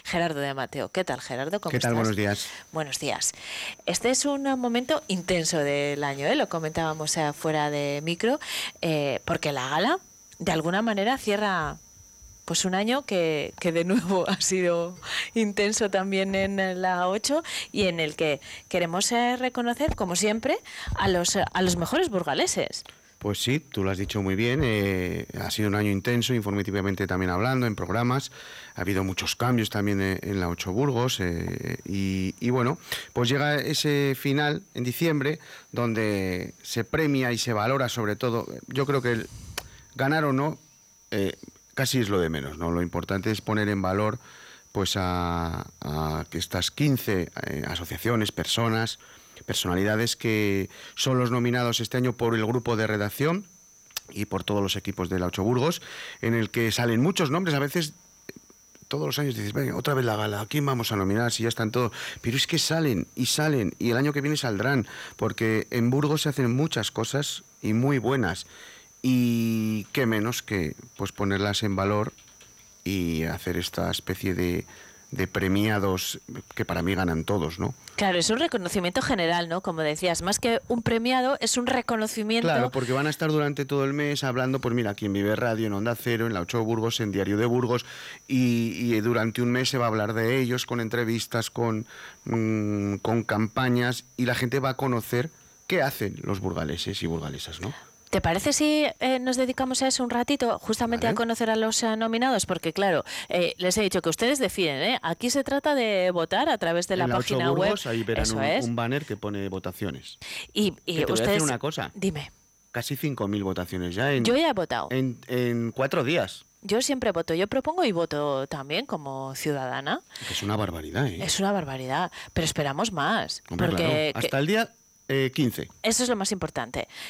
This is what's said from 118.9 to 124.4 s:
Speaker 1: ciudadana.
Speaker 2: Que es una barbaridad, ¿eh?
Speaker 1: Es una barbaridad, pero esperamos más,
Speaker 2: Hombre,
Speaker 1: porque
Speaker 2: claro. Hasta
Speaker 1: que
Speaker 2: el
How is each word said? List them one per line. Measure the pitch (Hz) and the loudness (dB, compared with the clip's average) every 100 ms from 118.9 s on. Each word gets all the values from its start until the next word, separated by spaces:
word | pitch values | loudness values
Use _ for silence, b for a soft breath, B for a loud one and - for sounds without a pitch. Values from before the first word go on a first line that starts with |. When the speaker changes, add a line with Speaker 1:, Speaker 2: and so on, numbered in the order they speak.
| 165 139 135 135 | -6 -6 -8 -8
Speaker 1:
ciudadana. | 135 151 139 131 131 143 302 - B B | -4 -2 -2 -2 -4 -2 -4 -6 B B
Speaker 2:
Que | |
es | - | -4
una | 101 107 | -2 -2
barbaridad, | 95 82 76 101 135 | -2 -4 -6 -2 -2
¿eh? | 85 | -2
Speaker 1:
Es | - - | -4 0
una | 196 | 0
barbaridad, | 202 139 131 127 143 180 B B | 0 -2 -6 -2 -2 -2 B B
pero | 175 156 | -2 0
esperamos | - 143 147 226 | 0 -2 0 -2
más, | 160 151 185 87 - - | 0 0 0 -2 -8 -6
Speaker 2:
Hombre, | 85 - | 0 0
Speaker 1:
porque | - 160 151 156 | 2 2 2 0
Speaker 2:
claro. | 113 | 0
Hasta | - | 0
Speaker 1:
que | |
Speaker 2:
el | 135 | 0